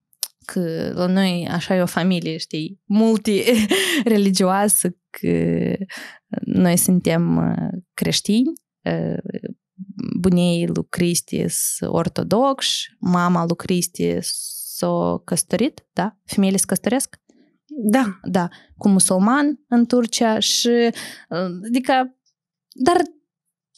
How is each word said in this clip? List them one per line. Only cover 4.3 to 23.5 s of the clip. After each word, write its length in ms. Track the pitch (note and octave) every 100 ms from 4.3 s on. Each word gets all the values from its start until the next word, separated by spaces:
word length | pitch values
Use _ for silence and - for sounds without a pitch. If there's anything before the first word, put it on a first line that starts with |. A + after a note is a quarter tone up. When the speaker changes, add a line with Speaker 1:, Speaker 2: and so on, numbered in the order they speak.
| F#3+ F#3 F#3+ G#3 - F3+
Speaker 1:
<laughs> 60 | - _ -
că 540 | E3+ E3 E3 E3 F3 F#3 F#3+ - - - _ - -
noi 320 | - F3+ F3
suntem, 600 | - F3+ E3+ E3 E3+ E3
uh, 420 | E3+ F3 - F3+ -
creștini, 580 | - E3 D#3 - G#3+ C4+ E4 _ _
uh, 360 | E3+ E3 E3 - - - - - _ - F#3+ G3 - -
bunii 480 | F3+ F3 F3 E3+ E3+
lui 180 | E3 E3
Cristi 580 | - F3 E3+ - D3+ F3
sunt 460 | - - - -
ortodoxi, 1000 | E3+ E3 - E3+ G3 C4+ C4+ - - - _
mama 460 | F3+ F3+ F3 F3 E3+
lui 100 | F3
Cristi 600 | - F3+ F3 - E3+ E3+
s-a 1000 | F3 - - - - - F3 F3 F3 E3+ -
căsătorit, 640 | E3+ - F3+ C#4 - -
da? 240 | - F#3+ - -
Femeile 320 | - F#3+ F#3+
se 60 | -
căsătoresc? 480 | F#3 - B3+ - - _ _ _ _ _ D4 G#3+
Speaker 2:
Da. 280 | A#3+ A3+ F#3
Speaker 1:
Da, 240 | - F#3 F3 - _ -
cu 120 | G#3
musulman 680 | F#3+ - F#3 G3+ C4+ D4 D4 _
în 180 | A#3+ A#3+
Turcia 540 | B3 A#3 - A3+ G#3+
și, 500 | G3+ - A#3 A#3+ A#3 A#3 - - -
uh, 200 | E3 F#3 F3 G#3+
adică, 500 | B3 C4 C4 B3+ - _ _ _ _ _
dar 240 | - B3+ F4 - - _ _ _